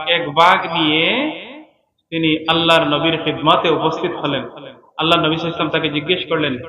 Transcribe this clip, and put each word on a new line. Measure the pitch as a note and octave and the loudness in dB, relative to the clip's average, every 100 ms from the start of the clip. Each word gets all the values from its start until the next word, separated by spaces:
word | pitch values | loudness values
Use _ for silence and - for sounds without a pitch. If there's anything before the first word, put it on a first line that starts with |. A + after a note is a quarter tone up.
| D#3 | -2
এক | E3+ D#3 | -2 0
ভাগ | D3 E3+ F#3+ F#3 | 4 6 4 0
নিয়ে | E3 D#3 D#3 F3 A#3 D4+ F3 G#3 D4 D#4 _ _ _ - | -2 2 2 2 0 -2 -6 -12 -18 -20 _ _ _ -10
তিনি | E3 D#3+ D#3 D#3+ | -2 0 0 0
আল্লাহর | E3 E3 E3 | 0 4 4
নবীর | D3 D3 D#3+ D#3+ | 4 0 0 0
খিদমতে | D#3 C3 D3 F3+ F3+ | -2 -2 2 2 2
উপস্থিত | D3+ D#3 - F3 | 2 0 -2 -4
হলেন। | - D3 C3+ A#2+ C#3+ C3+ - _ - | -4 -4 -4 -6 -14 -18 -20 _ -4
আল্লাহ | D#3+ E3+ | 2 2
নবী | D#3 D#3+ | 2 -2
সাল্লাল্লাহু | E3 E3 D#3 D#3+ | -4 -4 -2 -2
আলাইহি | C#3+ | -2
ওয়াসাল্লাম | |
তাকে | |
জিজ্ঞেস | D3 D#3 F3+ D3 | -2 -2 -4 -2
করলেন, | D#3+ D3+ B2 | -2 -2 -4